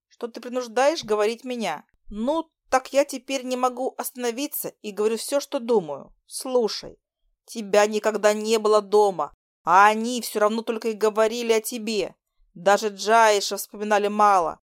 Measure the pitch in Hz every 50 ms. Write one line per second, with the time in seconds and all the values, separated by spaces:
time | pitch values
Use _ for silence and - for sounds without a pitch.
0 | _ _ _ - 240 233 - 233 233 247 240 254 247 233 214 240 269 294 330 302
1 | 240 214 214 214 208 220 233 226 - 254 247 240 214 175 151 143 - _ _ _
2 | _ - 196 208 226 269 311 330 320 - _ _ _ _ 269 262 269 - - 269
3 | 294 285 269 262 - - 269 269 247 254 254 247 254 254 247 240 262 - - -
4 | 240 - - 247 247 240 226 240 285 294 - - - - - _ - 214 196 196
5 | 214 220 226 214 - - 285 285 - - - 277 233 226 240 208 170 147 139 135
6 | - - _ _ _ _ - - - 262 254 247 226 196 - - - - - _
7 | _ _ _ _ _ _ _ _ _ - - 233 208 196 196 208 208 214 214 208
8 | - 220 214 208 202 214 214 214 214 220 226 220 214 214 214 214 202 190 208 214
9 | 208 202 180 160 147 143 - _ _ _ _ _ _ 160 175 190 202 214 214 220
10 | 220 240 254 240 220 - - 220 208 208 220 233 226 - 233 220 - 226 220 196
11 | 208 214 202 220 220 214 226 240 233 226 226 220 220 - 247 233 208 226 220 202
12 | 165 - - _ _ _ _ _ _ _ _ 175 175 190 202 202 220 214 202 190
13 | 196 202 226 226 226 214 208 202 196 - 202 196 - - - 208 208 214 214 202
14 | 208 202 208 214 214 208 196 185 165 156 156 - _